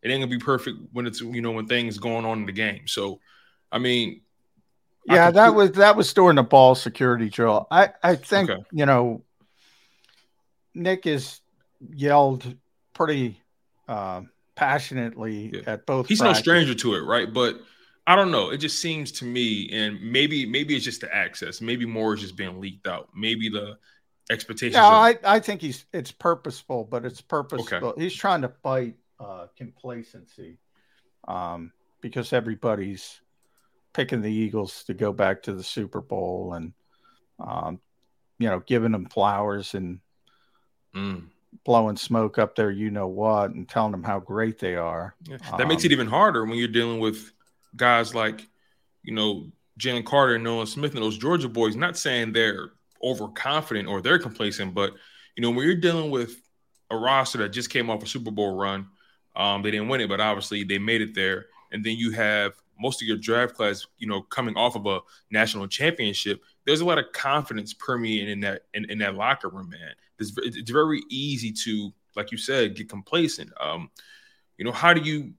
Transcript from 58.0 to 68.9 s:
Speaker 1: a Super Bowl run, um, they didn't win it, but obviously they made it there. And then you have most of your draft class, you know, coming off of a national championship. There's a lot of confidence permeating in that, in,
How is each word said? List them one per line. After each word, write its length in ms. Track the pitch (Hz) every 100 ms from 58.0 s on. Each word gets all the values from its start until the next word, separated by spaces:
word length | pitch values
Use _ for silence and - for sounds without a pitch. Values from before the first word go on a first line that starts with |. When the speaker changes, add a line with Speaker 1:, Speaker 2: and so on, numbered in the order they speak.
Speaker 1:
a 40 | 110
Super 240 | 127 117
Bowl 240 | 104 101 95
run, 320 | 98 98 98 _ _ _ _
um, 260 | - 101 98
they 100 | 107
didn't 180 | 104 107
win 120 | 135
it, 80 | 104
but 120 | 98
obviously 440 | 107 101 117 101
they 140 | 98 98
made 240 | 104 117
it 120 | 107
there. 320 | 98 95 92 - _ _
And 120 | 107
then 120 | 110 113
you 140 | 117
have 420 | 107 107 107 101 - _ _
most 240 | 127 131
of 60 | 113
your 80 | 107
draft 380 | 110 117 120
class, 320 | - 107 98 - _
you 80 | 110
know, 160 | 98
coming 340 | - - 120 101
off 200 | 120 113
of 100 | 101
a 140 | 95 - - _
national 360 | 107 110 110 98
championship. 760 | - 151 170 110 98 104 98 _ _
There's 160 | - 156
a 40 |
lot 140 | 175 156
of 80 | -
confidence 640 | - 139 147 143 113 104
permeating 540 | - - 123 113 107 101
in 100 | 101
that, 220 | 101 98 _
in, 180 | 107 104